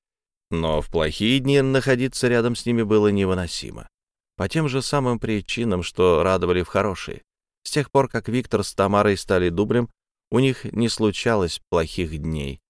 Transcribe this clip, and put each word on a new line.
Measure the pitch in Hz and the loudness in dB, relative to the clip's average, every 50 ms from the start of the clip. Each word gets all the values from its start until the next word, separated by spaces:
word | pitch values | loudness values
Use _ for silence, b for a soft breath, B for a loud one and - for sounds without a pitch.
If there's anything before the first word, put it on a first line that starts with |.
| _ _ _ _ _ _ _ _ _ _ | _ _ _ _ _ _ _ _ _ _
Но | 85 82 82 80 78 76 | -4 -2 0 0 0 -2
в | - - | -2 -2
плохие | - 85 78 78 73 - 101 113 131 135 | -2 0 0 0 -2 0 0 2 2 2
дни | 127 139 143 139 | 2 2 2 2
находиться | 135 135 135 135 - 135 131 120 131 127 - - 131 120 | 2 2 0 0 2 2 0 0 0 -4 -2 -2 0 2
рядом | 120 117 113 120 117 | 2 2 2 0 -2
с | - - | -2 -2
ними | 120 120 113 | -2 0 0
было | 110 101 110 107 104 104 | 2 2 4 4 4 4
невыносимо. | 101 101 98 92 92 92 90 82 - - 69 - - 57 55 - _ _ _ _ _ _ _ _ _ | 2 2 0 0 0 -2 -4 -6 -8 -10 -10 -12 -14 -16 -18 -20 _ _ _ _ _ _ _ _ _
По | - 92 98 | -6 -6 -2
тем | - 160 156 139 | -2 -2 -2 0
же | 123 139 | -2 -4
самым | - - - 143 131 123 120 107 | -2 -2 -2 0 0 0 -2 -2
причинам, | - 117 110 101 - - - 120 120 113 92 90 | -2 -2 -2 -2 -2 -4 -6 -4 -2 0 -2 -2
что | 85 - - - 92 90 85 78 | -4 -4 0 2 4 4 6 4
радовали | 87 92 95 90 87 87 90 90 | 4 4 2 2 2 2 2 0
в | 85 - | 0 0
хорошие. | - 98 101 104 90 - - - - - - _ _ _ _ _ _ _ _ | -2 -2 0 0 -4 -6 -10 -12 -14 -14 -18 _ _ _ _ _ _ _ _
С | - | -4
тех | - 151 135 - | -4 -4 -2 2
пор, | - 139 131 - | 2 2 2 2
как | - 113 - - | -2 -6 -4 -2
Виктор | 113 127 120 - - 98 98 | -4 -4 -2 -2 -2 -2 -2
с | - | -2
Тамарой | - - 98 98 101 101 104 104 98 - | 0 0 2 4 4 4 4 4 2 0
стали | - - 98 90 90 87 | 0 0 2 2 2 2
дублем, | 85 92 107 - 113 120 120 - _ _ _ _ _ _ _ _ | 2 0 0 2 2 0 0 -2 _ _ _ _ _ _ _ _
у | 110 120 | 0 2
них | 135 135 123 - - | 2 2 0 -2 -8
не | 104 - 107 117 110 | -6 -2 -2 -2 -2
случалось | - - 110 104 92 - - 117 113 101 90 82 - - - _ | 0 0 0 0 0 0 0 0 2 2 0 -2 -4 -8 -6 _
плохих | 87 85 80 - - - 87 76 80 | 0 0 0 -2 -4 -6 -6 -6 -6
дней, | 76 76 80 80 76 69 67 67 - _ | -8 -6 -6 -6 -6 -6 -8 -10 -12 _